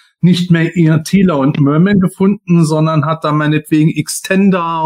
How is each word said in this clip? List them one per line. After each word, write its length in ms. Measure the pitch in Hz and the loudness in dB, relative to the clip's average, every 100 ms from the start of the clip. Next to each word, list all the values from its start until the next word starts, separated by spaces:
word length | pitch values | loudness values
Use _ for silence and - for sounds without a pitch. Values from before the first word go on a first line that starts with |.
| _ _ | _ _
nicht 300 | 170 175 180 | 0 2 0
mehr 240 | 170 165 175 | 0 0 0
eher 260 | 160 156 | 0 0
Teela 320 | - 190 190 | 0 0 0
und 260 | 147 135 156 | 0 0 0
Merman 400 | 139 151 185 202 | 0 2 2 2
gefunden, 640 | 185 - 196 202 - 170 | 0 0 -2 -2 0 0
sondern 400 | 156 156 156 160 | 2 0 0 0
hat 180 | 143 156 | -2 -4
dann 120 | 156 151 | -4 -2
meinetwegen 540 | 151 151 - 156 156 | 0 -2 0 0 0
Extender 960 | - 147 - - 190 196 185 165 165 | 0 -6 -8 -2 0 2 0 -2 -4